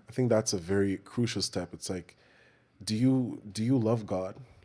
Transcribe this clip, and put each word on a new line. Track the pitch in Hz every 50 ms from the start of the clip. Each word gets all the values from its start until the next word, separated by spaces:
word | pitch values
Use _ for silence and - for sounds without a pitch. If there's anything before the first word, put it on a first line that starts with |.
| - -
I |
think | - - 127 117
that's | 113 110 110 - 110
a |
very | 92 82 87 98 101 98 98 95
crucial | - - - - 123 120 113 - 104
step. | - - - 95 87 - -
It's | 82 - -
like, | 95 90 85 - - _ _ _ _ _ _ _ _ _ _ _ _ - 95
do | - 107
you, | 110 127 131 131 131 123 117 - - - 104
do | 98 110 110
you | 120 139
love | 127 110 110 120 113 107
God? | - 98 92 92 95 - - 131 - - -